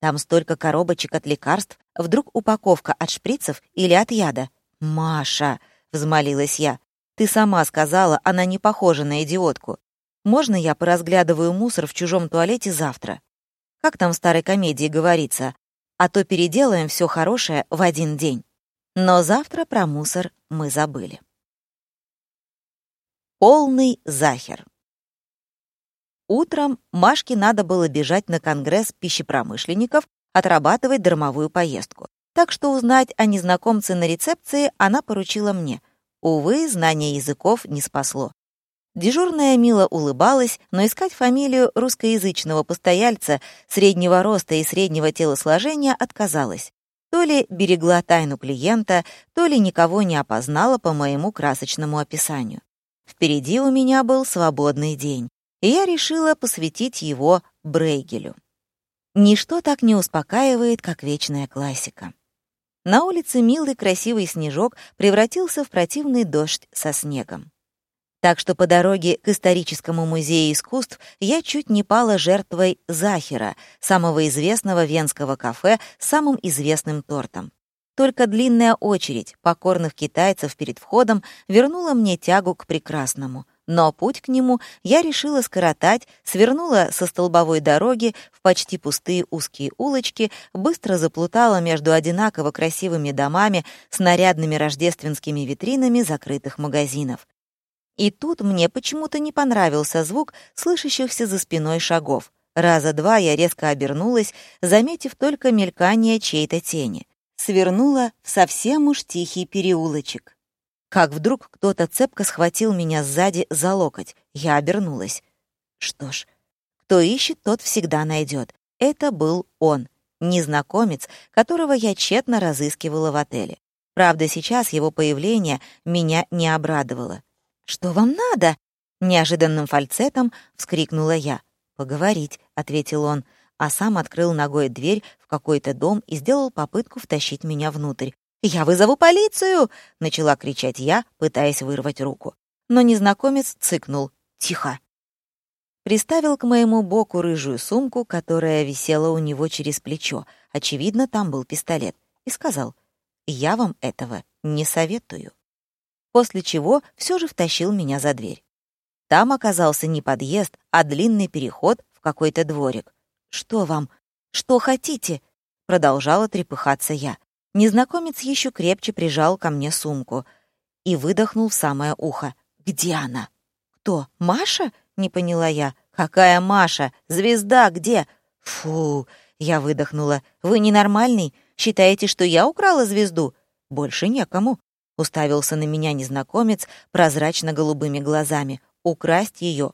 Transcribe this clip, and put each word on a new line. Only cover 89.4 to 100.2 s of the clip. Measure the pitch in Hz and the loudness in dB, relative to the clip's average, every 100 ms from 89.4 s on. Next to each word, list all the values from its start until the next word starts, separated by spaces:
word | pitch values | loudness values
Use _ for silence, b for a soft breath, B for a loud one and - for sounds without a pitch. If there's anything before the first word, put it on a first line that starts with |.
| - - 139 - | -8 -10 -10 -6
улочки, | 269 269 240 - 214 B B | -2 -2 -4 -4 -4 B B
быстро | 185 254 339 214 180 | -4 -2 -2 -2 0
заплутала | 160 160 170 226 240 185 | 0 -2 -2 2 4 2
между | 170 160 151 | 0 0 2
одинаково | 160 156 175 214 160 151 | 2 2 0 0 -2 -4
красивыми | - 160 - 185 165 143 | -2 -4 -4 -4 -4 -2
домами | 139 143 175 208 185 B B B | -2 0 2 2 0 B B B
с | - | 0
нарядными | 180 175 185 156 156 151 | 4 6 4 4 0 0
рождественскими | 151 143 170 - 151 147 156 147 | -2 0 -2 -2 -6 -6 -6 -6
витринами | 135 143 214 269 254 240 | -6 -6 -2 0 2 2
закрытых | 170 147 - 143 139 - | 0 -4 -4 -8 -8 -8
магазинов. | 147 147 143 139 135 123 _ _ _ _ _ _ _ - | -2 -2 -2 -4 -6 -8 _ _ _ _ _ _ _ -2
И | 202 | -2
тут | - 302 339 | -2 -6 -4
мне | 202 185 170 | -2 0 0
почему-то | 262 - 302 311 302 | -2 -8 -6 -6 -6
не | 302 | -4
понравился | - 277 220 170 147 151 165 | -2 0 2 2 2 -2 -2
звук | 160 247 | -2 -4